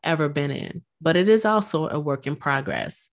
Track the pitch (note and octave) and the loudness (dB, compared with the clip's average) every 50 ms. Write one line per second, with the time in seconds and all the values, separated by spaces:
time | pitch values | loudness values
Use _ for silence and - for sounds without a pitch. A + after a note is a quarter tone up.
0 | - E3 E3 D#3 D#3 D3 D3 C#3+ C#3+ C#3+ C3+ - - - - - - _ _ _ | -2 -2 0 0 0 -2 -2 -2 -2 -2 -4 -6 -8 -10 -12 -14 -16 _ _ _
1 | D#3+ D#3+ E3 F3 F#3 G#3 A3 A3 - G#3+ G#3+ G#3+ G3+ - - D#3 D#3 - - D3+ | 0 2 4 4 6 6 6 6 4 4 2 2 0 0 -2 -2 -2 -2 -2 -2
2 | D3 D3 C#3 C3+ - C#3 D3 - - C#3+ C#3 C3+ C3+ G2 C#2 A#1 G1+ - - - | -2 -2 -2 -2 -4 -6 -6 -4 0 0 0 0 0 -2 -4 -4 -4 -6 -8 -12
3 | - - | -14 -18